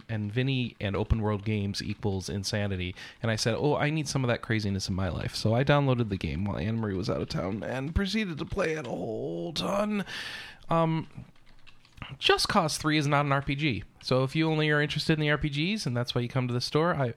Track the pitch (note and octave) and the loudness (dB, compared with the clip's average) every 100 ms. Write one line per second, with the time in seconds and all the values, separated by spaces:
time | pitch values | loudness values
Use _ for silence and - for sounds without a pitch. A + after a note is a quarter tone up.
0 | - A2 G#2 A#2 C3+ B2+ A#2 - G2+ G2+ | -6 -4 -2 0 2 2 -2 -2 -2 0
1 | G#2+ A2 G#2 G#2 G#2+ G#2+ G2+ G2 - G#2 | 2 2 2 0 0 0 0 -2 -4 -2
2 | G#2+ F#2+ F2+ G2+ F#2+ G#2+ G2+ F#2+ F2+ - | -2 -2 -2 -4 -2 -2 -2 -2 -4 -6
3 | - - A#2 A2 A#2+ A2 D3 G#2+ D3 D#3 | -14 -6 -2 0 0 2 2 2 2 0
4 | C#3 C#3 B2+ A#2 - A2 G2+ G2 - F#2 | -2 0 2 0 0 0 2 0 0 0
5 | F#2 - - - A2 A#2 C#3 D3 C#3 A#2+ | 0 -2 -4 0 2 4 4 4 4 2
6 | A2 F#2+ D#2+ D2 G2+ F2+ F#2+ A2+ A2 F#2+ | 0 -2 -2 -2 -2 -2 -2 -2 -2 -2
7 | A2 - - D#3+ F2+ G#2 - B2 C#3 E3 | -2 -2 -2 -4 -4 -4 -4 -6 -2 0
8 | G3 G#3+ G3+ C#3+ D#3+ - E3+ D#3 B2 - | 0 0 -2 -4 -6 -2 -2 -2 -6 -6
9 | A#2+ A2 C#3 E3+ E3+ E3 F3+ G3 G#3 G#3 | -6 -6 -4 -4 -6 -4 -2 0 0 -2
10 | F3+ - - - - - - E3 E3 D#3+ | -4 -8 -10 -12 -14 -10 0 2 2 0
11 | - - - - - - - - - - | -4 -12 -18 -20 -20 -20 -20 -20 -20 -16
12 | - - - G4 - G#3 D#3+ - D#3 D3+ | -14 -2 4 4 4 4 2 2 2 2
13 | C#3 C#3+ D3 C#3 C#3 C#3 D#3 G2 - - | 4 4 4 2 0 0 0 -2 -6 -8
14 | - B2+ C3 D#3+ D#3+ D#3 D3+ D3+ D3 D3+ | 0 2 2 2 2 2 4 4 2 0
15 | - D#3 D3+ D3 D3+ C#3+ E3 A3 C#3+ A#2+ | 2 2 4 2 0 0 -2 -2 -2 -2
16 | B2 B2 A#2+ C3+ B2 B2 - D3+ E3+ D3+ | -2 -2 0 0 0 0 0 2 2 2
17 | B2 | -2